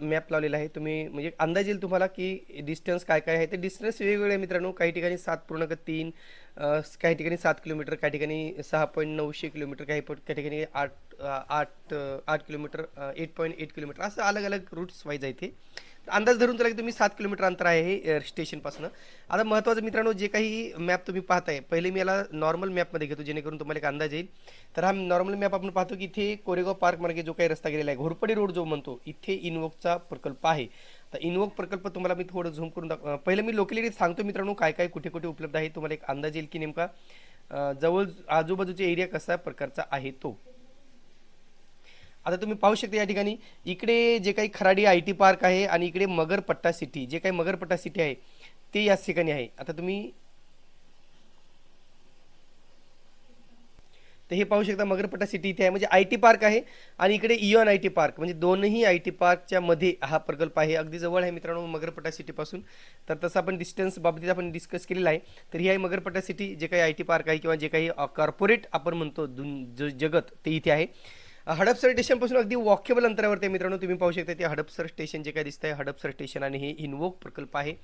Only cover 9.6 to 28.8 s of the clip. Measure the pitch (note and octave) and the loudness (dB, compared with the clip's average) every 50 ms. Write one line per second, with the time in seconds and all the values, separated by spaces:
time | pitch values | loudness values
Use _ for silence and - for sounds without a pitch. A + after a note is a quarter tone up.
9.6 | D3 C#3 C#3 C3 D3 C3+ D3+ D3 C#3+ - D3 C#3 - - D3+ D3 C#3+ D3 D3 D3+ | -8 -8 -10 -8 -6 -6 -4 -4 -4 -6 -10 -10 -8 -8 -6 -6 -6 -6 -6 -6
10.6 | D#3 D3+ - C#3 C#3+ C#3 - - - - - - C#3 C#3 C#3 C3+ - - D3 D3+ | -6 -6 -4 -4 -4 -4 -6 -12 -20 -20 -16 -10 -8 -6 -6 -6 -4 -2 -2 -2
11.6 | D3 - - - - - D#3 D3 C#3 C#3 C3+ C3+ - - D#3 D3+ - - D3+ D3 | -2 -2 -6 -16 -12 -8 -8 -6 -6 -6 -8 -8 -4 -2 -2 -2 -4 -6 -10 -10
12.6 | D3 D3 - D#3 D#3+ - - C#3 C#3 C#3 C#3 D3+ E3 D#3+ - - E3 D#3+ E3 - | -10 -8 -8 -10 -10 -10 -10 -10 -10 -10 -8 -8 -8 -8 -6 -4 -4 -4 -4 -6
13.6 | D#3 D3 - D#3+ D3 C#3+ C#3+ - F3 G#3 - - A3 G3+ G3+ G#3+ G3+ G3 G3+ G3 | -10 -10 -10 -10 -12 -10 -8 -8 -8 -6 -4 0 0 0 2 0 0 -2 -4 -4
14.6 | F#3 - - E3 F3+ F3+ - - - D3+ D3 C#3+ C#3 C3+ B2+ - - - - - | -6 -8 -10 -10 -10 -10 -12 -12 -10 -8 -8 -6 -6 -6 -8 -8 -10 -12 -12 -14
15.6 | - - - - - - - - - - - G#3 G#3+ A#3+ B3 A3 B3 A#3+ B3 A3+ | -20 -18 -18 -18 -18 -18 -20 -18 -4 0 2 4 6 6 6 6 6 4 4 4
16.6 | A#3 A#3 A3+ A3 A3+ A#3 A#3 - G#3+ G3+ - - G3+ G3+ G3+ F#3 F#3+ F#3 F3+ F3+ | 2 2 0 -2 -4 -4 0 2 2 2 2 0 -6 -4 -2 0 0 0 2 2
17.6 | F3+ F3 E3+ E3 E3 F3+ G3 - - D#3+ D#3 D3 C#3+ - - - D#3+ - - D3+ | 4 4 4 4 4 2 0 -2 0 0 0 0 -2 -4 -8 -6 -6 -6 -8 -10
18.6 | - C#3+ - - D3+ F3+ - - - - - - - - - F#3+ A3+ A3 G#3+ G#3+ | -10 -10 -10 -8 -10 -12 -12 -14 -20 -20 -20 -16 -8 -2 0 0 2 4 2 2
19.6 | G#3 A#3 A3+ A3+ G#3+ A3 G#3 A3 A3 A3+ A3 F#3 G3+ G3+ G#3 G#3 A3 A3 G#3+ A3+ | 4 4 2 2 0 -2 0 0 2 2 2 0 0 0 0 0 0 0 -2 -4
20.6 | A3+ A#3 - D#3+ E3+ F3 F3+ F3+ - - F3+ F#3+ F#3 - F3+ F3+ F3 - D3+ C#3 | -6 -8 -6 -4 0 0 0 0 0 -4 -6 -4 0 2 2 2 2 0 -4 -4
21.6 | C3 - E3 E3 E3+ F#3 F#3 F#3+ F#3 F#3+ F#3+ G3 G3 - D#3 D#3 D#3 D#3+ E3 F3 | -2 -2 0 0 0 0 0 0 0 0 0 0 -2 -4 -4 -2 0 0 0 0
22.6 | F#3+ G3 F#3 F3+ E3+ F3 F3 D#3+ D3+ C#3 D3+ C#3+ D3+ C#3+ D3 D#3 C#3+ D#3 D#3 D3 | -2 -2 0 -2 -2 -2 -2 -6 -6 -6 -6 -8 -6 -6 -6 -6 -6 -8 -8 -8
23.6 | D3+ C#3+ D3+ D3+ D3 D3 C#3 D3 D#3 D3+ C#3+ D#3+ F3 - - - - - - - | -6 -6 -6 -4 -2 -2 -2 -2 -4 -4 -4 -6 -8 -10 -14 -20 -20 -20 -20 -20
24.6 | - - - E3 E3+ F#3+ G3 G3 F#3 F3+ F3 F3 F#3 F#3+ G3+ G3+ G3+ G3 G3 F#3+ | -18 -10 -4 0 2 2 2 2 2 2 2 2 2 0 -2 0 0 0 0 -2
25.6 | F#3 G3 F3 F#3 F#3 F#3 - F#3 G3 F3+ - G#3+ G3+ G#3 G#3 G#3 - G3 F3+ F#3 | -4 -2 -2 -2 -2 -2 -4 -8 -8 -8 -4 -2 -2 -2 -2 -4 -4 -2 -2 0
26.6 | F3+ F#3+ F#3+ F#3+ - F3 F3 E3 E3+ E3+ E3 E3 E3 D#3+ D#3+ - E3+ E3 D#3 - | 0 -2 0 2 2 2 2 2 -2 -2 -2 -4 -6 -4 0 2 2 2 2 0
27.6 | - D#3+ D3 D3+ D3 D3 C#3 B2+ D3 D#3+ E3 - A#3 G#3+ A3 G#3+ G#3 G3 F3 F3+ | -4 -4 -2 -2 -2 -2 -2 -2 -2 -4 -2 -2 0 0 2 2 0 0 0 -2
28.6 | E3 D#3+ D#3 C#3+ | -2 -2 -2 -4